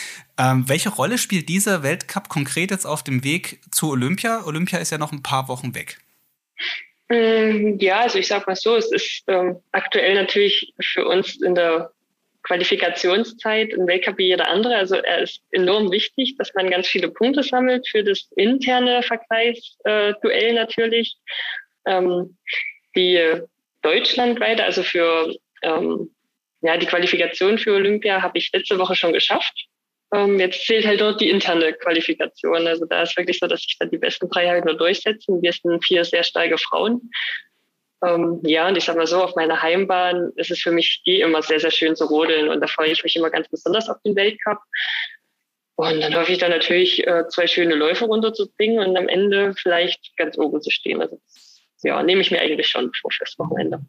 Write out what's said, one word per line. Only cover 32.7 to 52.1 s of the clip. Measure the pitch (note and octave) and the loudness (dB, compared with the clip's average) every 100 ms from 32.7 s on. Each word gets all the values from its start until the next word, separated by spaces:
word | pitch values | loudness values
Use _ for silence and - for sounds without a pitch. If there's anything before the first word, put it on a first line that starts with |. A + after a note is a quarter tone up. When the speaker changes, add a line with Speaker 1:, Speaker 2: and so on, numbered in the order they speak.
| E3 E3 | -2 -2
Speaker 2:
da | F3 | 0
ist | E3+ F#3 | 0 -2
wirklich | F3+ F3+ | -2 -2
so, | F3 | -2
dass | E3+ | -2
sich | - - | -4 -6
da | D#3 | -4
die | D#3+ | -2
besten | D#3 - F3+ | -2 -2 -4
drei | F3+ F3 | 0 2
halt | F3 | 2
nur | E3 D#3 | 0 0
durchsetzen. | E3+ - A3 G#3+ - F3+ | 0 0 -2 -4 -2 0
Wir | F3 | 0
sind | E3+ F3 E3+ | 0 0 0
vier | - F3+ | 2 2
sehr | E3+ E3+ | 2 0
starke | E3+ E3+ E3+ D#3+ | 0 0 0 0
Frauen. | - D#3+ G3+ B3 A#3 - - - - _ _ _ _ - | -2 0 0 0 -4 -8 -6 -8 -12 _ _ _ _ -4
Ähm, | F3+ E3+ E3+ E3+ | 0 2 0 0
ja, | E3 D#3+ F3 | 0 2 4
und | F#3 | 2
ich | |
sag | E3 E3 | 0 0
mal | D#3+ | 2
so, | F3 | 2
auf | F3+ F3+ | 0 0
meiner | D#3+ D#3+ | 0 0
Heimbahn | D#3+ F3+ F#3+ F#3 F3+ F3 F3 - | 2 0 2 2 2 0 -2 -4
ist | E3+ | -6
es | F3 | -4
für | F3+ | 0
mich | E3+ E3 - | 2 2 0
eh | - F#3 | 2 2
immer | E3 D#3+ | 4 2
sehr, | D#3 D#3 | 2 0
sehr | D#3+ | 2
schön | D#3 D#3+ | 0 0
zu | D#3+ D3+ | 0 2
rodeln. | D3+ D#3+ D#3+ D3+ | 2 2 2 2
Und | D#3 | 0
da | D3+ | -2
freue | - D#3 | 0 0
ich | D#3+ | 0
mich | E3 | 0
immer | E3+ D#3+ | 0 0
ganz | E3 D#3+ | -2 -4
besonders | D#3+ A#3+ G#3+ A3+ | -6 -2 -2 -2
auf | - | -4
den | G#3+ G3+ | -2 2
Weltcup. | G3+ G#3+ G#3+ G#3 _ - - - - - _ _ _ _ _ - | 0 0 -4 -4 _ -8 -4 -6 -8 -12 _ _ _ _ _ -4
Und | D#3+ D#3+ | -2 0
dann | D3+ E3 | 0 0
hoffe | E3 | 0
ich | F3+ | 2
dann | F3 | 2
natürlich, | E3 - F3+ F3+ - - | 2 2 2 4 2 2
äh, | E3+ E3 | 2 0
zwei | - E3+ | 0 0
schöne | F3 E3+ | 2 2
Läufe | D#3 D3+ F#3 A3+ | 2 2 0 0
runterzubringen | G#3+ A3 A3 - - G#3+ A3+ | 2 0 -2 -6 -2 0 2
und | F#3+ F#3 | 2 0
am | F3+ | 0
Ende | F#3 G3+ G3 G3+ | 2 2 2 0
vielleicht | G3 F#3 E3+ F3 - - - | 0 0 2 0 -4 -10 -4
ganz | D#3+ - | -4 -2
oben | D3+ D3 | -2 -2
zu | D3+ | -2
stehen. | - - - | -4 -2 -4
Also | D#3+ E3 _ | -4 -6 _
das, | - - - _ _ | -20 -20 -20 _ _
ja, | D3 D3 | -2 0
nehme | D#3 | 2